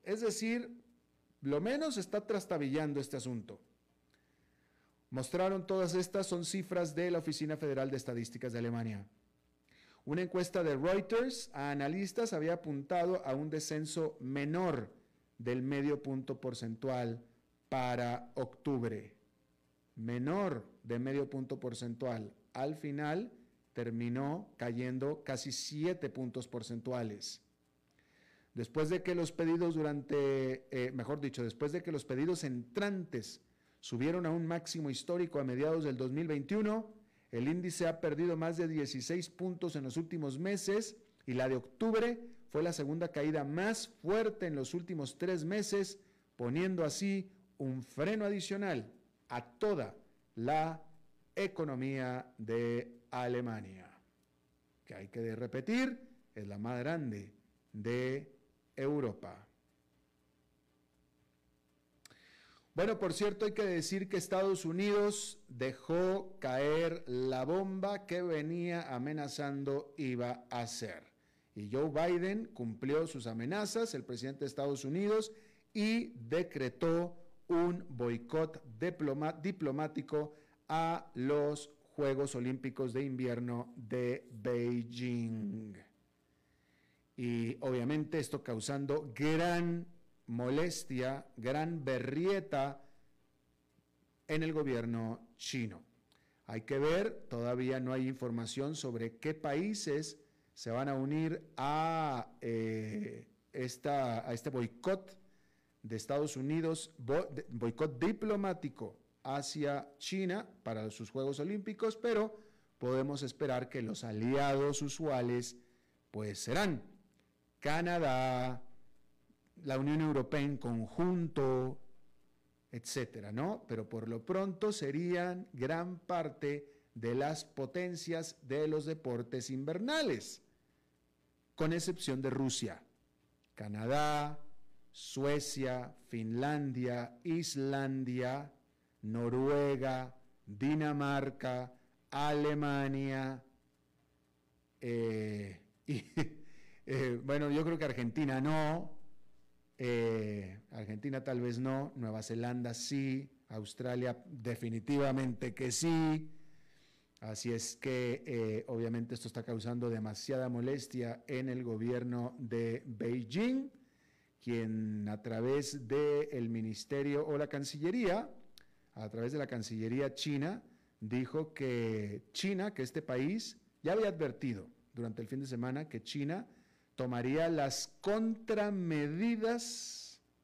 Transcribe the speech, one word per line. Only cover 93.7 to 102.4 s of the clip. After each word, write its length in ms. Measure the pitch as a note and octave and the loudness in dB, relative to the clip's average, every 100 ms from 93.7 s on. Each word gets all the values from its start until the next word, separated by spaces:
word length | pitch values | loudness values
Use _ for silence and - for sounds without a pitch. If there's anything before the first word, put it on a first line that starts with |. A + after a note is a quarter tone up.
| _ _ _ _ _ - | _ _ _ _ _ 0
en 160 | D#3 | 2
el 100 | D#3+ | 4
gobierno 760 | D#3 C#3 A#2+ A#2 A#2 A2+ A2+ - - | 2 2 2 2 0 0 -4 -10 -12
chino. 480 | - C3 A2+ F#2 - _ _ _ _ _ - | -4 -2 -2 -4 -18 _ _ _ _ _ -8
Hay 140 | A2+ | -8
que 180 | A2+ C3+ | -2 2
ver, 460 | D3 F3 A3 - - | 4 4 2 -4 -6
todavía 500 | A#2+ A#2+ B2 B2+ C3 | -2 0 0 2 0
no 140 | B2+ | 0
hay 140 | C3 C3 | 0 0
información 680 | C3 B2 A#2 A2+ - C#3 D#3 | -2 -2 -2 -2 -2 -2 -2
sobre 420 | C3+ A#2 A#2 - | -4 -2 -4 -4
qué 160 | D3+ | -4
países 840 | D#3 D3+ C#3+ G3+ G#3 E3 C#3+ D#3 - - _ _ | -2 0 2 2 0 0 0 0 -8 -20 _ _
se 180 | - A#2 | -10 -2
van 180 | A#2 C#3 | 0 2
a 40 | |
unir 580 | C3+ C3+ D#3 D#3+ B2+ - - | 2 2 2 2 -2 -6 -2
a, 720 | C3+ D3+ D#3+ E3 D#3 B2 - - | 2 2 2 2 2 0 -6 -6